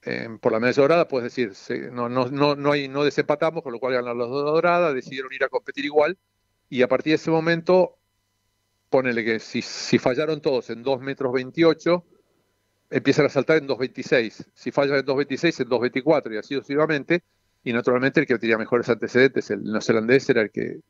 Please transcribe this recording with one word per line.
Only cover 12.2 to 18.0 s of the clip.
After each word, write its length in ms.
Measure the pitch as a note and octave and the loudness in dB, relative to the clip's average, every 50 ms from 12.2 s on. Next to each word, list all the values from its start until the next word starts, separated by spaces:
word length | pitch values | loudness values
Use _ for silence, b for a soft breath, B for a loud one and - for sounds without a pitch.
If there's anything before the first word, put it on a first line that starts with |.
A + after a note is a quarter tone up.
| _ _ _ _ _ _ _ _ _ _ _ _ _ _ | _ _ _ _ _ _ _ _ _ _ _ _ _ _
empiezan 380 | - C3 A#2+ C#3+ C3 - D3+ C3+ | -4 -2 2 2 2 4 2 2
a 20 | |
saltar 280 | - C#3+ B2 - D#3+ D#3+ | 2 -2 0 2 0 0
en 100 | C#3+ C3+ | 2 -2
dos 100 | C3 A2 | -4 -4
veintiséis. 680 | C3 B2+ _ - B2 - - C3+ A#2 G#2+ - - - _ _ | -4 -8 _ -10 -4 0 0 0 0 0 -6 -14 -20 _ _
Si 160 | _ - - | _ -12 -6
fallan 260 | - - C#3 C#3 C#3+ C#3 | -2 0 0 0 0 -2
en 80 | C3 | 0
dos 120 | C3 C#3 C3 | 0 -2 -2
veintiséis, 420 | D3 C#3 C3+ B2 - E3+ D#3 - | -2 -4 -6 -2 -2 -2 0 -2
en 100 | C3 A#2 | -4 -2
dos 100 | B2+ A#2+ | 0 0
veinticuatro, 520 | A2+ B2+ - C3+ B2 D3 D#3+ D3 - A#2 A2 | 0 0 -2 -2 2 2 2 2 2 -4 -8
y 40 | G#2+ | -10
así 180 | G#2 - C#3+ | -8 -6 -8
sucesivamente. 680 | C#3 - _ C#3 C#3+ D#3 D#3 D#3 C#3+ C3 - E3 F3 _ _ _ _ _ _ _ _ _ | -8 -6 _ -2 0 0 0 0 -2 0 0 -2 -2 _ _ _ _ _ _ _ _ _
Y 100 | C3+ A#2+ | -4 -2
naturalmente 460 | A#2 A#2+ - B2 B2 | 0 2 2 2 2